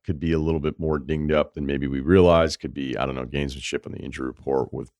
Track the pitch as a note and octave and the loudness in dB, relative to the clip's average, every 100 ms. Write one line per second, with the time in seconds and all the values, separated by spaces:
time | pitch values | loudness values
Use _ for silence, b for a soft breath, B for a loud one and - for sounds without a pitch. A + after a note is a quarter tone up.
0 | - D2 E2 D#2+ D#2+ D#2+ D2+ D2+ D#2+ D2+ | -6 -2 0 0 2 0 -2 -2 -2 -2
1 | C2 D#2 D2+ D2+ D2 D2+ C#2 C#2 C2+ C2+ | -2 -2 2 2 0 -4 -4 -2 -2 -2
2 | C#2 F#2 F2 E2 E2 - - C#2+ C2+ G#1+ | 4 8 8 6 4 -2 -8 -6 -6 -4
3 | C2+ C2 B1+ C#2+ C#2 C#2 - C#2+ - - | -4 -4 -6 -4 -4 -6 -6 -6 -8 -12
4 | C2+ C2 C2 - C2+ C2+ B1 C2 B1+ | -10 -8 -8 -8 -2 0 -2 -6 -12